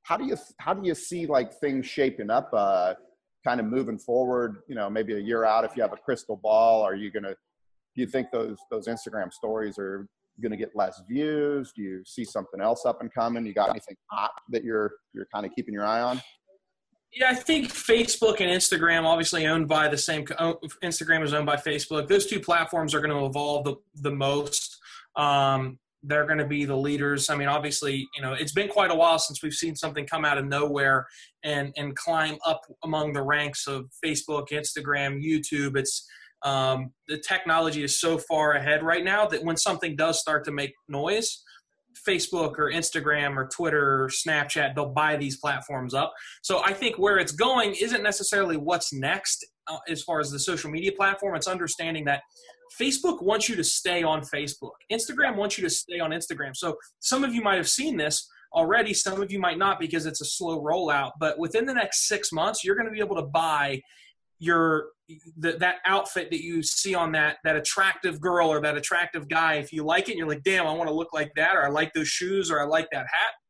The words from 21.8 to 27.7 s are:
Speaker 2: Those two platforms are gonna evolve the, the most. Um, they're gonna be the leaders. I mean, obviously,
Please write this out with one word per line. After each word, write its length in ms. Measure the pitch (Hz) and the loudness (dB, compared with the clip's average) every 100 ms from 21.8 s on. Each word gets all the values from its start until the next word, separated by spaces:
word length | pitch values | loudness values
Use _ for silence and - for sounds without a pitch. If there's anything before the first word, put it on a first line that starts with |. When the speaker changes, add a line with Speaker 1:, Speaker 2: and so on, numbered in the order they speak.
| - 151 147 | -2 -4 4
Speaker 2:
Those 180 | 196 196 | 2 4
two 140 | 196 | -4
platforms 560 | 165 170 165 175 156 147 | 2 2 2 -2 0 0
are 60 | |
gonna 220 | 151 143 139 | 0 0 -2
evolve 400 | 139 143 147 143 | -2 0 0 -2
the, 100 | 139 _ 151 | -6 _ -8
the 100 | 143 | -6
most. 680 | 139 139 143 143 - - - - - - - | 0 0 0 -2 -4 -6 -14 -20 -20 -10 0
Um, 640 | 147 139 135 135 131 131 _ _ | 2 4 4 2 -2 -10 _ _
they're 240 | 143 151 151 | -2 0 2
gonna 220 | 151 143 | 0 0
be 180 | 147 143 | -2 0
the 100 | 135 | 0
leaders. 540 | 143 143 143 143 139 | 0 0 0 0 0
I 60 | 147 | 0
mean, 120 | 139 | 2
obviously, 600 | 147 147 | 0 0